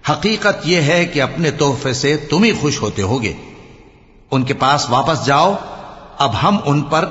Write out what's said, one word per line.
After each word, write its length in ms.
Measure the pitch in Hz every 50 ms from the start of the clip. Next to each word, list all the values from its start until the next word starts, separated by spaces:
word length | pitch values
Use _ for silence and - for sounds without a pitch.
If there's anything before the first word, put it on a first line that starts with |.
| - -
حقیقت 560 | 147 147 160 208 220 208 - 208 196 196 - 151
یہ 120 | 180 175
ہے 260 | 151 139 170 175 175
کہ 160 | 170 - 147
اپنے 280 | 135 131 131 156 170 151
تحفے 420 | 147 - 151 143 135 - - 135
سے 240 | 123 127 - 139 151
تم 260 | 147 151 - 143 170
ہی 100 | 220 233 190 -
خوش 220 | 131 147 - -
ہوتے 200 | - 107 90 -
ہوگے۔ 300 | 98 95 117 208 - 95 - - - - - - - - - - - - - - - - - - - _
ان 120 | 135 131
کے 120 | 127 127 135
پاس 360 | - 131 135 143 147 - -
واپس 360 | 117 131 143 160 160 127 107
جاؤ، 280 | 127 139 143 165 190 202 196 - - - - - - - - - - - -
اب 240 | 143 135 104 101
ہم 140 | 131 190 208 - -
ان 180 | 147 143 147
پر 260 | - - 156 156 170 -